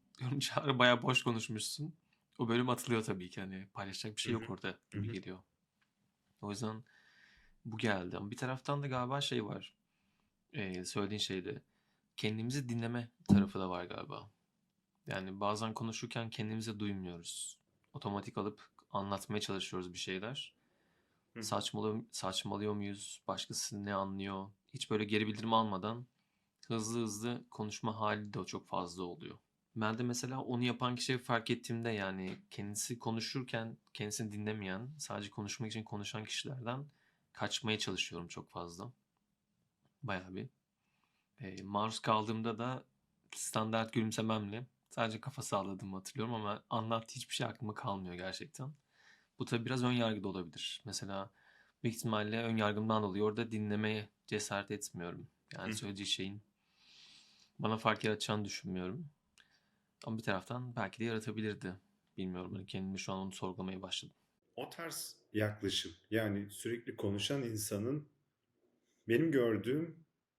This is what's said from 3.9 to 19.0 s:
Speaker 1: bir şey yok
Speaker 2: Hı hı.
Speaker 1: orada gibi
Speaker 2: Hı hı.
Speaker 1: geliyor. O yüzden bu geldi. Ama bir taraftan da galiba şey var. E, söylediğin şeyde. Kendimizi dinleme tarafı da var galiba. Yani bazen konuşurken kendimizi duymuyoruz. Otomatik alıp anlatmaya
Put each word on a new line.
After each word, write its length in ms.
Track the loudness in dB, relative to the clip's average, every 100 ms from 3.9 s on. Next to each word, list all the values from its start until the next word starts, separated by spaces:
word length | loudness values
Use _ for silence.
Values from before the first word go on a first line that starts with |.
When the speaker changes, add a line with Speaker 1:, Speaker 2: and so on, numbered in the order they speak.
| -6 -6 -2
Speaker 1:
bir 40 |
şey 120 | 0
yok 80 | 0
Speaker 2:
Hı 60 | 0
hı. 40 |
Speaker 1:
orada 260 | -2 -2 -4 _
gibi 140 | -4 -2
Speaker 2:
Hı 40 |
hı. 40 |
Speaker 1:
geliyor. 260 | -2 -6 -10 -14 _ _ _ _ _ _ _ _ _
O 80 | -6
yüzden 340 | -2 -2 -4 -10 -20 -20 -20 -20 -20 -20 -14 -8
bu 120 | 2
geldi. 400 | 4 4 0 -4
Ama 140 | -6
bir 60 | -4
taraftan 460 | -2 -2 0 0
da 40 | 0
galiba 340 | 0 0 0
şey 240 | 2 0 0
var. 300 | -4 -10 _ _ _ _ _ _ _ _
E, 320 | -4 -2 -2 -2
söylediğin 340 | 0 0 0
şeyde. 420 | 0 -2 -2 -6 -12 _ _ _ _ -4
Kendimizi 520 | -2 0 -2 -2 -2
dinleme 420 | -2 0 -2 -4 0 10
tarafı 300 | 10 10 4
da 100 | 0
var 160 | -2 -4
galiba. 460 | -6 -8 -10 -12 _ _ _ _ _ _ _ -6
Yani 320 | -4 -4 0
bazen 340 | 0 2 0
konuşurken 560 | -2 -4 -4 -4 -4 -4
kendimizi 500 | -2 -2 -2 -2 -2
duymuyoruz. 800 | -2 -2 -4 -8 -8 -8 -10 -12 _ _ _
Otomatik 440 | -6 -2 -2 -2 -2
alıp 320 | -2 -4 -14 -20 -4
anlatmaya 500 | -2